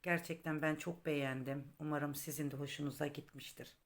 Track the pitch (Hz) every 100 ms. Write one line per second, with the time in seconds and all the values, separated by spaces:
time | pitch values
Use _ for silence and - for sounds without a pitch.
0 | 180 170 175 165 160 151 156 151 - 170
1 | 165 147 135 131 131 139 139 - 151 147
2 | 147 143 - 147 143 139 143 - 147 143
3 | 147 143 - 135 - - 117 -